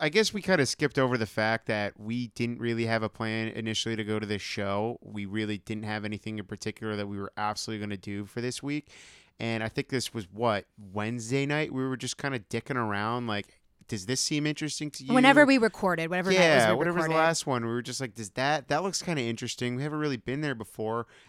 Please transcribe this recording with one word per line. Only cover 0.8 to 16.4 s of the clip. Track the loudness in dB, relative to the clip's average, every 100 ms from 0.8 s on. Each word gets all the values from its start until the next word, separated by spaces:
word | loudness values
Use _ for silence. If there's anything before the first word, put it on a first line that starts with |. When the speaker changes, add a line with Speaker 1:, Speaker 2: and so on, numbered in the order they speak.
| 0 2
Speaker 1:
over | 2 2
the | 0
fact | 0 2 0 0
that | -2 -2 -6
we | -6 -4 -4
didn't | -4 -4 -2
really | -2 0 2
have | 0
a | 0
plan | -4 -4 -2 -4
initially | -4 -4 -2 -2
to | -2
go | -2 -2
to |
this | -2 -4
show. | -4 -4 -2 0 -2 -6
We | -10 -8 -6
really | -4 -2 -4
didn't | -6 -6
have | -4 -4 -4
anything | -6 -6 -8
in | -8
particular | -8 -8 -6 -4 -4
that | -4
we | -6
were | -8 -4
absolutely | -4 -4 -6 -6
gonna | -6 -8
do | -8 -8
for | -8 -6
this | -6 -6
week. | -6 -6 -8 -20 -20 -20 _ -8
And | -4 -2
I | -4
think | -4 -2
this | -2 -4
was, | -6 -8
what, | -2 0 0 -2 -16
Wednesday | -10 -6 -4 -4 -2 -2
night? | 0 0 -2
We | -2 -4
were | -4
just | -6 -6
kinda | -6 -6
dicking | -4 -6 -2 -2
around, | 0 0 0 -2 -2
like, | -4 -6 _ _ _ -8
"Does | -6 -2
this | -2
seem | 0 0 0
interesting | -2 -4 -6 -8
to | -6
you?" | 2
Speaker 2:
Whenever | 6 8 10
we | 8 8
recorded, | 4 2 0 0 0
whatever | 0 4
night |
was | 6